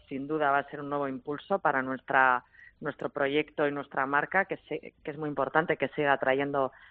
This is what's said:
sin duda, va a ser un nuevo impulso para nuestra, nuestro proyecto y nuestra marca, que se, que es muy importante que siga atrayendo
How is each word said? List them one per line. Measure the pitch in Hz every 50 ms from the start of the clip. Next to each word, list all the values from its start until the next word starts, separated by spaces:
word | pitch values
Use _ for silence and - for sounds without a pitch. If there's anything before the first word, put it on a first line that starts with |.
| -
sin | - 139 131 139
duda, | 143 156 151 151 139
va | 139 143
a | 139 -
ser | 151 147
un | 147 139
nuevo | 143 143 143 135
impulso | 131 123 - 147 147 - - - 196 190
para | - 151 139 131
nuestra, | 131 131 131 123 - - 135 135 131 127 127 123 - _ _ - - - _ -
nuestro | 156 147 - - 147 139
proyecto | - 143 139 139 143 151 151 151 - - 147
y | 143 143
nuestra | 143 135 - - 143 135
marca, | 135 143 147 147 - - 190 196
que | - 151 - _ -
se, | 151 - - - - _ -
que | 156
es | 143
muy | 151 156
importante | 147 143 143 131 131 - 156 165 - 151
que | - 139 131
siga | - 151 147 143 135
atrayendo | - - 131 131 139 139 143 143 139 131 127 - - - -